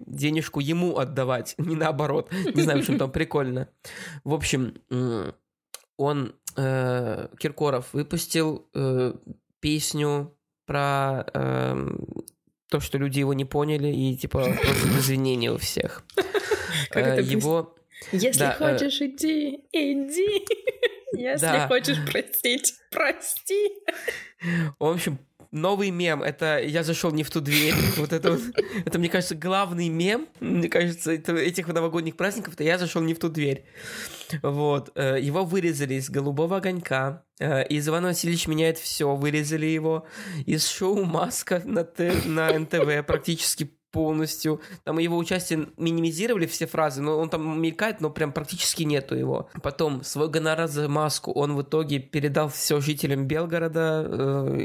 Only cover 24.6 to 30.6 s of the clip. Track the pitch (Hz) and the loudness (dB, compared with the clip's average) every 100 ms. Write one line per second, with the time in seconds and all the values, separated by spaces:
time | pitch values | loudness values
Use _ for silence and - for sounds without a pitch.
24.6 | 156 - 147 175 165 135 - _ - 151 | -2 0 0 0 -2 -4 -8 _ -10 -2
25.6 | 180 196 202 175 175 147 - 147 160 147 | 0 2 0 0 0 0 -2 -2 0 2
26.6 | 147 165 160 160 170 151 151 165 143 147 | 0 0 0 0 0 0 0 -2 2 2
27.6 | 151 147 147 160 147 165 - - 233 415 | 4 4 2 2 0 0 2 0 0 -2
28.6 | - 220 170 175 170 185 180 165 180 190 | -2 -2 -2 0 2 0 0 -4 0 0
29.6 | 196 175 170 160 180 240 320 - - 175 | 0 -2 -2 0 2 0 -4 -8 -2 0